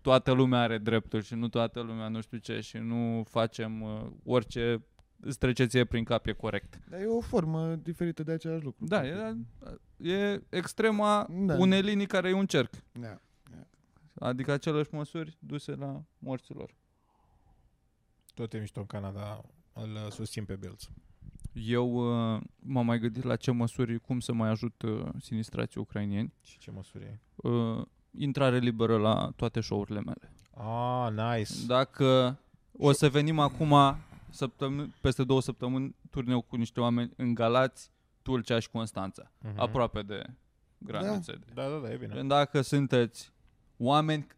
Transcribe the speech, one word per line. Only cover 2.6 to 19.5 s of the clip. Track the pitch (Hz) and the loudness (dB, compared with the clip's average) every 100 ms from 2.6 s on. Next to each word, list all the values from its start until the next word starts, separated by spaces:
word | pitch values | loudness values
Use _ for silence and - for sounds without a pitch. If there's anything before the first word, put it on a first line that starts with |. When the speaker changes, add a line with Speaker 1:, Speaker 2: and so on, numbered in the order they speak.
Speaker 1:
și | 110 113 | -8 -8
nu | 117 117 117 113 110 | -4 -2 0 -2 -2
facem, | 117 113 - 110 110 | 0 -2 -2 -8 -6
uh, | 110 107 117 - | -8 -8 -10 -12
orice | - 123 113 127 117 113 - _ _ _ | 0 0 2 -2 0 0 -4 _ _ _
îți | - 131 | -10 0
trece | 131 123 127 | 0 4 4
ție | 127 | 4
prin | 120 120 | 2 0
cap | 113 113 - | 0 0 0
e | |
corect." | 104 110 101 - - - | -4 -4 -4 -8 -20 -14
Speaker 2:
Dar | 170 | -6
e | 208 | -2
o | 226 | -2
formă | 226 240 160 160 160 165 | 0 0 2 0 -2 -4
diferită | 165 170 175 165 | -6 -4 -4 -4
de | 156 | -4
același | 165 165 160 | -4 -4 -6
lucru. | 143 - | -6 -8
Speaker 1:
Da, | 156 202 135 | -2 -2 -2
e, | 180 220 226 117 - - - _ _ | -4 -6 -8 -10 -16 -18 -18 _ _
e | 165 190 202 202 - | -2 0 0 -2 -4
extrema | 185 170 - 220 208 208 208 - 170 196 | -6 -6 0 2 4 4 2 0 -2 2
Speaker 2:
Da. | |
Speaker 1:
unei | 147 190 190 | 4 6 6
linii | 196 208 202 | 4 0 2
care | 190 185 | 0 2
e | |
un | 190 196 | 0 2
cerc. | 160 123 - - | 2 0 -4 -18
Speaker 2:
Da, | - 117 98 _ _ - | -14 -12 -14 _ _ -20
da. | - - _ _ _ _ - - | -20 -20 _ _ _ _ -8 -4
Speaker 1:
Adică | 127 135 | -4 -2
aceleași | 143 165 151 151 | -2 0 -2 -2
măsuri | 156 147 165 156 - | -6 -8 -8 -10 -14
duse | 143 147 - | -12 -10 -8
la | 139 139 139 151 _ | -10 -8 -10 -14 _
morților. | 135 131 _ - - _ _ _ _ _ _ _ _ _ _ _ _ _ _ _ _ | -8 -8 _ -14 -14 _ _ _ _ _ _ _ _ _ _ _ _ _ _ _ _
Speaker 3:
Tot | - 113 | -10 -8
e | 113 | -8
mișto | 104 - | -8 -10
în | 101 | -10
Canada, | 104 98 98 104 107 107 | -8 -8 -8 -10 -12 -16